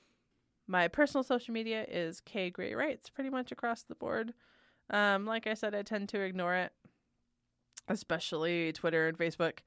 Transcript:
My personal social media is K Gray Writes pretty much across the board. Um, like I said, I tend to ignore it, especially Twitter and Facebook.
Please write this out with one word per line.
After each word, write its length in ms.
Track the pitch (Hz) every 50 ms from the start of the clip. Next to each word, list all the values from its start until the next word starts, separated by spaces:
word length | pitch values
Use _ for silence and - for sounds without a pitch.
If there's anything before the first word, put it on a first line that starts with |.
| _ _ _ _ _ _ _ _ _ _ _ _ _ -
My 200 | 185 180 170 175
personal 360 | - 285 294 277 - 277 254
social 300 | - 254 240 247 - 226
media 320 | 226 226 226 220 220 214 -
is 340 | - 175 165 160 180 -
K 280 | _ - - 202 185 175
Gray 240 | 180 - 185 - 110
Writes 340 | 233 277 311 - - - -
pretty 200 | - - 269 269
much 220 | 262 254 247 -
across 320 | 247 - - 233 233 - -
the 120 | - 240
board. 380 | - - 226 - 226 226 226 233 _ _ _ _ _ _ _ _ _ _ -
Um, 360 | - 208 208 202 196 196 202
like 220 | 220 226 226 - 220
I 60 | 220
said, 200 | 214 - 208 208
I 60 | 208 202
tend 260 | - 226 202 202 202
to 100 | - 202
ignore 340 | 196 185 185 185 175 175 180
it, 180 | 180 180 - _ _ _ - _ _ _ _ _ _ _ _ _ _ _ _ _ _ _ _ - - _ -
especially 840 | 185 - - - 165 165 - - 175 151 160 175 175 170 165 160 156
Twitter 340 | - - 165 160 160 160 160
and 100 | 160 165
Facebook. 420 | 170 165 - - 170 165 - - _